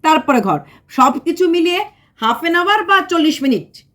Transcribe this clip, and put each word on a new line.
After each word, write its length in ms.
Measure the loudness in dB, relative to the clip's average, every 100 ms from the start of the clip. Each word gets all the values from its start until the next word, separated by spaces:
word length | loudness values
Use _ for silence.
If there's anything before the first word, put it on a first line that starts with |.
তারপরে 400 | 2 0 2 0
ঘর, 180 | 0 -4 -6 -20 _
সব 240 | 2 2 2
কিছু 300 | -6 -2 0
মিলিয়ে 380 | 0 0 -2 -6 _ _ _
half 280 | -4 -2 -2
an 40 |
hour 300 | 0 0 -2
বা 180 | 2 0
চল্লিশ 420 | 0 0 0 0
মিনিট 420 | -2 -2 -4 -20 _